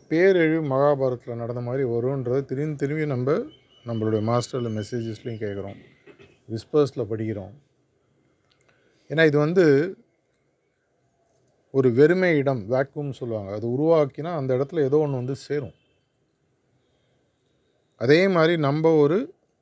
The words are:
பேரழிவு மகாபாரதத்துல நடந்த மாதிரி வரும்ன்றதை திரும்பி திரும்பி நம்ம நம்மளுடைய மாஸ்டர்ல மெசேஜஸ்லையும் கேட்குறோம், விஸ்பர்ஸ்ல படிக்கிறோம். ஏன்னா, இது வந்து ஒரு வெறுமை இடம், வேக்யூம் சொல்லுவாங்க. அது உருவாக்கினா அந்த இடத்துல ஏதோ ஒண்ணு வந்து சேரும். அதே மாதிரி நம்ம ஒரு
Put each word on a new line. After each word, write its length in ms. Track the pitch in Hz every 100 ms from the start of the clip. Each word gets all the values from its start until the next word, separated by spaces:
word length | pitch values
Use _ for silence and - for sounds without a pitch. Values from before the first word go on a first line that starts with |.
| _
பேரழிவு 560 | 165 190 185 160 165
மகாபாரதத்துல 720 | 151 131 147 139 135 123 - 117
நடந்த 260 | 117 123
மாதிரி 220 | 120 135
வரும்ன்றதை 640 | 127 117 123 139 120 131 135
திரும்பி 300 | 135 156 143
திரும்பி 300 | 139 156 151
நம்ம 260 | 127 127 180 302 - _ _ 120
நம்மளுடைய 360 | 113 110 110
மாஸ்டர்ல 460 | 110 120 117 131 120
மெசேஜஸ்லையும் 540 | 107 101 120 113 107
கேட்குறோம், 520 | 127 110 107 101 98 - - _ - - - _ -
விஸ்பர்ஸ்ல 580 | 110 - 151 139 135 101
படிக்கிறோம். 420 | 110 110 104 92 - _ _ _ _ _ _ _ _ _ _ _ _ _ _ _
ஏன்னா, 160 | 147 160
இது 120 | 147
வந்து 580 | 151 180 165 139 180 - _ _ _ _ _ _ _ _ _ _ _ _ _ _ _ _ _
ஒரு 220 | 135 131
வெறுமை 440 | 117 156 185 180 151
இடம், 340 | 135 127 98
வேக்யூம் 400 | 127 139 151 143
சொல்லுவாங்க. 420 | 123 123 110 98
அது 140 | 104 117
உருவாக்கினா 680 | 127 156 165 143 - 160 165
அந்த 200 | 131 127
இடத்துல 280 | 139 170
ஏதோ 140 | 135 151
ஒண்ணு 140 | 147
வந்து 240 | 131 127 135
சேரும். 380 | - 143 143 - _ _ _ _ _ _ _ _ _ _ _ _ _ _ _ _ _ _ _ _ _ _
அதே 300 | 117 160 190
மாதிரி 300 | 175 160 170
நம்ம 380 | 143 151 160 160
ஒரு 380 | 143 190 277 - _ _